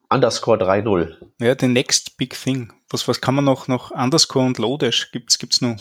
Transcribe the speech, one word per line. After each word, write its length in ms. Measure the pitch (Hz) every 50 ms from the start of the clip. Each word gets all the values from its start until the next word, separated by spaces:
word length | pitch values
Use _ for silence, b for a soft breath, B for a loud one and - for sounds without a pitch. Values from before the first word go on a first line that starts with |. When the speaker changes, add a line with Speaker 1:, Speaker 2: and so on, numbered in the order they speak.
| _ _
Speaker 1:
underscore 500 | - 131 131 113 - - - 120 113 101
drei 220 | 92 92 95 104
null. 400 | 104 117 101 87 82 82 - - - - _ -
Speaker 2:
Ja, 140 | 120 117 131 -
the 100 | 135 127
next 480 | 123 123 127 - - - - - -
big 180 | - 131 123 - -
thing. 340 | - 135 131 131 120 107 - _ _ -
Was, 160 | - 120 - -
was 120 | 120 -
kann 140 | - - 131
man 80 | 143 143
noch, 240 | 139 131 131 - -
noch 220 | 127 120 - -
Underscore 540 | - 151 127 131 143 156 - - - 139 127
und 120 | 127 123 -
Lodash? 520 | 110 110 135 151 143 117 - - - -
Gibt's, 260 | - 123 - - - -
gibt's 220 | - - - -
noch 160 | 131 123 113 104